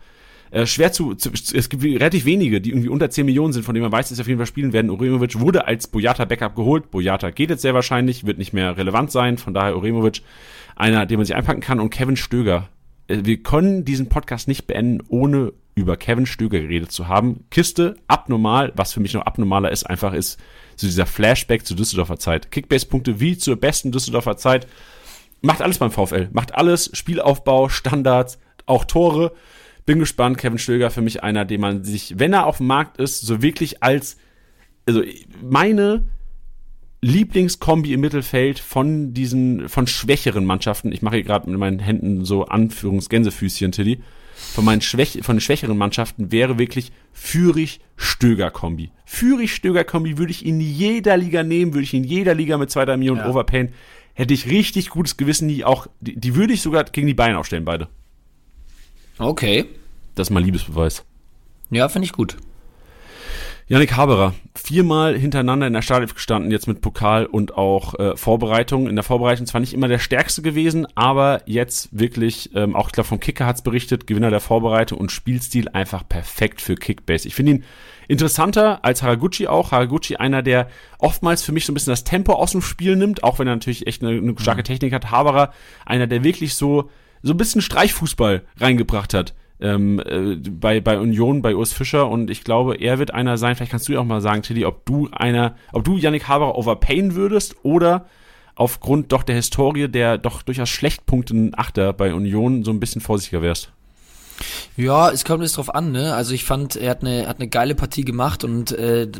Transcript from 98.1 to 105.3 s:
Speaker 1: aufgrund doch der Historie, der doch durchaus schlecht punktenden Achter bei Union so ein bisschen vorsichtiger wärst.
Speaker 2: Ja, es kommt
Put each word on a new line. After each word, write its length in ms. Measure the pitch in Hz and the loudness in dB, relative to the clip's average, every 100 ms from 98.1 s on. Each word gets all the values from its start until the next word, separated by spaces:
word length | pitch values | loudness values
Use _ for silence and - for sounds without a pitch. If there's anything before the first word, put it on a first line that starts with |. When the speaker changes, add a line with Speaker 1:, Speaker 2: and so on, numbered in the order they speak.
| _ - - _ | _ -20 -20 _
Speaker 1:
aufgrund 580 | - 120 - 120 151 135 | -2 -2 0 0 0 2
doch 120 | - | 0
der 100 | - | 2
Historie, 540 | 120 117 - 139 147 143 | 0 0 0 0 0 -2
der 320 | 120 117 110 | 2 2 2
doch 240 | 117 - | -2 -6
durchaus 260 | - 131 120 | -6 -4 -4
schlecht 380 | - 143 - - | -2 -2 -2 0
punktenden 500 | 131 123 113 110 - | 0 2 0 0 0
Achter 340 | - - 95 | -4 0 0
bei 200 | 98 98 | 2 0
Union 500 | 85 101 104 120 131 | 0 0 0 2 0
so 60 | 110 | 0
ein 100 | 107 | -2
bisschen 220 | 113 113 | -4 -6
vorsichtiger 400 | - 107 - 85 | -2 -2 -2 -2
wärst. 300 | 85 82 - _ _ _ - - - - - - - - | 0 -2 -6 _ _ _ -20 -20 -20 -14 -12 -12 -12 -4
Speaker 2:
Ja, 340 | 127 143 170 | 2 4 4
es 160 | 135 | 2
kommt 160 | - | 0